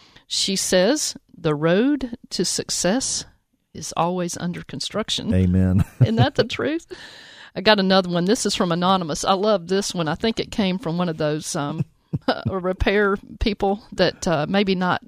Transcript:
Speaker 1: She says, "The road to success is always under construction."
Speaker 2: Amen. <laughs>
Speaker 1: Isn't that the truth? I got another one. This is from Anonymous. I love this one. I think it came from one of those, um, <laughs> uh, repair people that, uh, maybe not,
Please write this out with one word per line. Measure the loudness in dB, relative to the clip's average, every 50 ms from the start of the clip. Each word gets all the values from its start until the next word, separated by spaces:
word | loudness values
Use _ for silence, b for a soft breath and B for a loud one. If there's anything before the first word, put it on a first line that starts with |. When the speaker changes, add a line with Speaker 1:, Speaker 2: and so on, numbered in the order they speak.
| b b b b b
Speaker 1:
She | -8 -4 -2 -2 -2 -2
says, | -2 0 2 4 4 4 4 2 0 -2 -4 -6 -10 -16 _ -14
"The | -4 -2 -2 0
road | 2 2 4 4 4 4 2 0 0 -2 -6 -8 -12 -12 -8
to | -4 -4 -2
success | -2 -2 -4 -4 -4 -4 -2 0 0 0 0 -2 -4 -4 -6 -8 -10 -16 _ _ _ _ _ _ _ -16
is | -14 -12 -6 -2
always | -2 0 0 0 -2 -4 -6 -6 -6
under | -6 -6 -6 -8 -10
construction." | -12 -10 -10 -8 -6 -6 -6 -4 -4 -4 -4 -2 0 2
Speaker 2:
Amen. | 2 4 4 4 4 4 4 4 4 2 0 2
<laughs> | 2
Speaker 1:
Isn't | 2 4 4
that | 4 2 2 2
the | 0 0
truth? | 0 -2 -4 -4 -2 -4 -4 -6 B B B B B B B B B B B B B B
I | -2
got | 2 4 4 4
another | 4 4 4 4 2 2
one. | 0 0 2
This | 2 2 2 0
is | 0 0
from | 0 0 0 0
Anonymous. | 0 2 2 2 2 0 -2 -6 -2 0
I | 0 0
love | 2 2 2 0 0 0 0
this | -2 0 0 -2 -2
one. | -2 -2 -2
I | -2
think | -2 -2 -2 -2 -2
it | -6 -4
came | -2 -2 0 0 0 -2
from | -2 -4 -2
one | -2 -2 -2
of | -2 -2
those, | -2 -2 -2 -2 -4 -6 -4
um, | -4 -4 -4 -4 -6 -6 -8 _ _ _
<laughs> | _ -8 -4 -2 -2
uh, | -2 -2 -2
repair | -4 -4 -2 -2 -2 -2 0 0 2 2 4 2 2 0 -2 -4 -10 -8 -4
people | -2 -2 0 0 0 0 0 -2 -6 -6 -2
that, | 0 2 2 0 0 -2
uh, | 0 0 0 0 0
maybe | 0 0 2 2 0
not, | 0 0 0 0 -2 -4